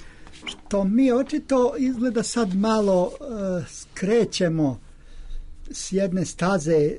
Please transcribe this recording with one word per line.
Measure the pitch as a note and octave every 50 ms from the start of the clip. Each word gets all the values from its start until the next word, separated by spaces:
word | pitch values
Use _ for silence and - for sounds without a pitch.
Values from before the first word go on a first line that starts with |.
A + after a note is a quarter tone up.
| - - - - - - - - -
što | - - - - - - G3 G3
mi | F#3+ G#3 A#3+ C4+ C4 A#3
očito | B3 C4+ - - D4 - - C4+ C4 B3 A#3+ A#3+ -
izgleda | C4 B3+ C4 A3+ A#3+ B3+ G#3+ A#3 G#3+
sad | - - A#3+ A3+ F#3+ F3+
malo, | F#3+ G3+ A3 A3 A3 G#3 G3 F#3+ F3+ F3+ - -
e, | - - - A#3 G#3+ G3 F#3+ F3+ F3+ C#3 -
skrećemo | - - - - - - - F#3 A3 A#3+ G#3+ - - - F#3+ E3+ D#3+ D#3+ D#3 C#3 B2 - - - - - - - - - - - - - - - - - - -
s | - - - - F#3
jedne | F#3+ G3 F#3+ F3 F#3 E3
staze | - - - F3 F3+ G3 F#3 C#3+ D#3 E3 D#3 D3 D3+ -